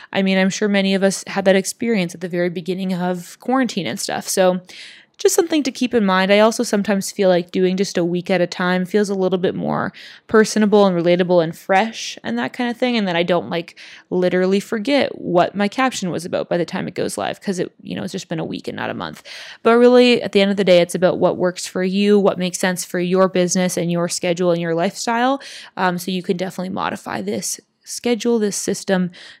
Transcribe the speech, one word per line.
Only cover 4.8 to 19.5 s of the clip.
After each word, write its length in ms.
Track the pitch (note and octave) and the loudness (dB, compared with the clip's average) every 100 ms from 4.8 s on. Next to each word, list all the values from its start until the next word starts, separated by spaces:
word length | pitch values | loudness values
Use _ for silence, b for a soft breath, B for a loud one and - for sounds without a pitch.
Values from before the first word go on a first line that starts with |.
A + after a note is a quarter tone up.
| B B B - | B B B -2
just 160 | G4 | 0
something 300 | - E4+ D#4 | 2 0 0
to 80 | C4+ | -2
keep 220 | - B3 | -2 -2
in 120 | A#3+ G3 | 0 2
mind. 260 | F#3 F#3+ | 2 4
I 80 | G3+ | 4
also 220 | A3 A3+ | 4 2
sometimes 480 | A#3 G#3 G3 G3 - | -2 0 0 -2 -2
feel 200 | - F#3+ | 0 2
like 200 | F3+ F3 | 2 0
doing 280 | F#3 F#3 F#3 | 0 0 0
just 200 | G3 - | -2 0
a 60 | E3+ | 0
week 240 | F3 F3+ | -2 -2
at 120 | F#3 | 0
a 60 | F3 | 0
time 380 | - F3+ F#3 F3+ | -2 -2 0 0
feels 240 | G#3 G3+ | 0 0
a 60 | G3 | 0
little 240 | F#3 F#3 | 0 0
bit 160 | F3 F#2 | -2 -2
more 380 | - - - - B B - | -4 -2 -4 -8 B B 0
personable 580 | A3 G#3+ G#3+ G#3+ G#3 G3 | 4 4 4 4 6 6
and 100 | F3 | 4
relatable 460 | E3+ F3 F3 F3+ | 2 4 4 4
and 160 | E3 - | 2 -2
fresh 640 | - F#3+ A3 - - - | 0 2 2 -4 -12 -12
and 140 | - A#3 | -8 -6
that 160 | B3+ | -6
kind 160 | - A#3+ | -4 -4
of 60 | A#3 | -2
thing. 220 | B3+ A#3+ | -2 0
And 100 | G3 | 0
then 80 | E3+ | 0
I 80 | |
don't, 260 | F3 F3 G#2 | 0 0 -2
like, 300 | E3+ F3 - B B B | -6 -8 -14 B B B
literally 500 | F3+ F3+ F3+ F#3 G3 | -2 0 2 2 0
forget 600 | - A3+ G#3 C#4+ - - | 0 -4 0 0 0 -4
what 360 | - F3 - G3 | -2 2 2 0
my 120 | G3+ | -2
caption 440 | - C4 - F#3 | 0 -2 -2 -4
was 140 | D#3+ E3+ | -6 -4
about 240 | - - | -4 -2
by 80 | F3 | -2
the 80 | E3 | -2
time 220 | F3+ E3 | -6 -8
it 80 | - | -6
goes 220 | - - | -6 -4
live, 240 | F#2+ - | -6 -6
'cause 180 | - F3+ | -6 -6
it, 120 | - _ | -6 _
you 140 | - - | -12 -10
know, 80 | |
it's 80 | F#3+ | -8
just 160 | F#3 - | -10 -8
been 120 | D#3+ | -8
a 60 | - | -6
week 220 | - - | -8 -10
and 80 | G2+ | -8
not 140 | A2+ | -8
a 40 | |
month. 300 | A2+ E2 - - B B | -8 -10 -12 -18 B B